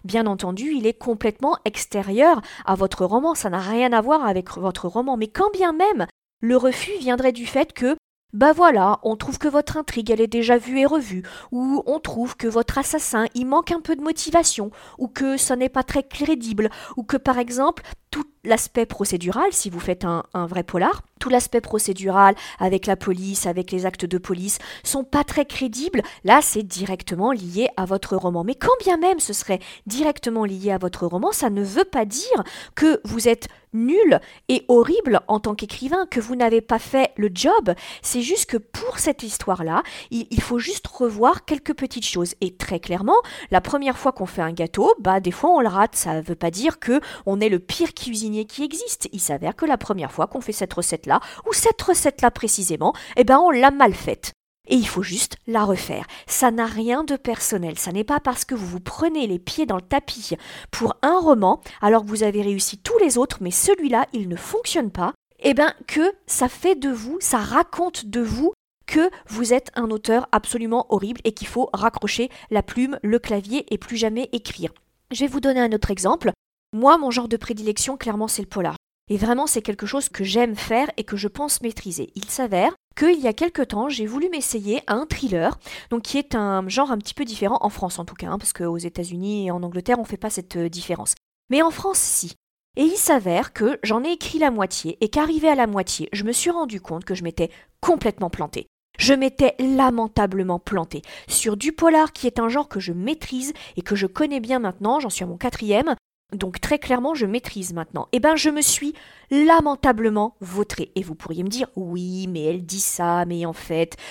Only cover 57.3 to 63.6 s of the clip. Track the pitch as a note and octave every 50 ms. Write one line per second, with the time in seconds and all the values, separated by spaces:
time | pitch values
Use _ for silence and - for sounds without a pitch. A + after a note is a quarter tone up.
57.3 | A3 - - - A3 F#3 E3+ D#3+ D#3 - - F#3 F3 G#3 G#3+ - C#4+ D4 - C4+
58.3 | B3 - - - C4 A3 F#3+ F3 F3+ F3+ F3+ - - - D#4+ E4 D#4 D4+ B3+ G#3
59.3 | F3+ F3 - - - D#4 D#4 A3+ G3 F#3 - - C#4 C#4+ - - - A#3 - -
60.3 | D#3+ - - - - - - - - - A#3 A3+ - - - D4 F4 F#4 E4 D#4
61.3 | C4+ A3 F#3+ F#3 G3 - - - - - G#3 G#3 A3+ A3+ G#3+ G#3 A3 G#3 A3 G#3
62.3 | G3+ G#3 G3+ G3+ G3+ F#3+ - - G3+ - - - A#4 A4 F#4+ C#4+ A3+ A#3+ C4+ -
63.3 | - - F#3+ F3 F3 -